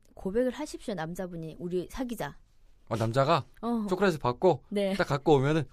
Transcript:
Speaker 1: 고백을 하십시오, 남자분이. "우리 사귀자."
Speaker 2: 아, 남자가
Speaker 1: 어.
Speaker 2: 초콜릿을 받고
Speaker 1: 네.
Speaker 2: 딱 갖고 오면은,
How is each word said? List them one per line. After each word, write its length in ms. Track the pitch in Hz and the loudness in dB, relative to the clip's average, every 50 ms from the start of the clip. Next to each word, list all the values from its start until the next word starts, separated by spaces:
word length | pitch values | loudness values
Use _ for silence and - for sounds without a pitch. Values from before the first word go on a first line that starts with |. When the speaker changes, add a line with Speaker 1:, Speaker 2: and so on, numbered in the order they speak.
| - - - | -20 -20 -14
Speaker 1:
고백을 360 | - - 196 190 233 254 254 | -10 -8 -4 0 0 0 0
하십시오, 420 | 240 - 302 - - 320 - - 208 | -2 -4 -8 -10 -10 -10 -8 -6 -6
남자분이. 600 | 170 160 160 175 190 190 180 180 165 160 160 151 - | -4 -6 -6 -6 -8 -8 -8 -8 -10 -10 -10 -10 -10
"우리 280 | 160 180 175 180 170 - | -8 -4 -4 -4 -4 -6
사귀자." 480 | - - 262 240 240 - 151 143 - - - _ _ _ - - - _ _ - | -6 -6 -6 -6 -6 -6 -8 -8 -10 -14 -20 _ _ _ -20 -20 -20 _ _ -4
Speaker 2:
아, 60 | 113 | -2
남자가 480 | 104 113 113 113 139 135 143 170 147 - - - - | 0 0 2 2 2 4 4 4 2 0 -4 -12 -8
Speaker 1:
어. 240 | - 233 240 226 208 208 | -4 -2 -2 -2 -2 0
Speaker 2:
초콜릿을 300 | 185 - 202 196 165 143 | 0 2 2 2 2 2
받고 440 | - 123 123 - - 185 156 131 - | 0 -2 0 2 4 4 4 2 -2
Speaker 1:
네. 260 | - 202 202 202 190 190 | -6 -2 -2 0 0 0
Speaker 2:
딱 120 | 196 175 | 0 0
갖고 280 | - 139 143 - 170 151 | 0 -2 0 4 6 6
오면은, 280 | 135 131 143 156 160 135 - | 6 6 4 2 0 -2 -4